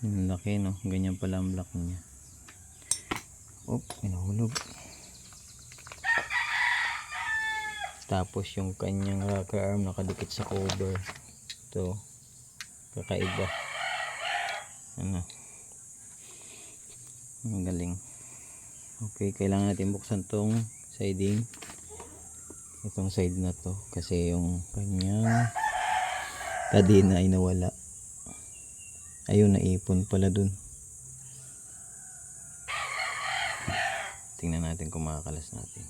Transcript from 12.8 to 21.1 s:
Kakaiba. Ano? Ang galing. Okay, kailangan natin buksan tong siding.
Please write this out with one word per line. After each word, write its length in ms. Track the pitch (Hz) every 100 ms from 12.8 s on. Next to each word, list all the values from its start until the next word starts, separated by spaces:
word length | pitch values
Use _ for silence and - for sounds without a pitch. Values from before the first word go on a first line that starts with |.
| -
Kakaiba. 560 | - 90 95 95 98 95 - - - - - - - - - - - - - - -
Ano? 240 | 92 92 87 - - - - - - - - - - - - - - - - - - - - - 120
Ang 160 | 101 92
galing. 320 | 90 87 90 - - - - - - - - - -
Okay, 340 | 110 - 101
kailangan 400 | 98 98 98 101
natin 200 | 98 98 98
buksan 240 | - 101 92
tong 240 | 107 107 113 113 - -
siding. 480 | - 101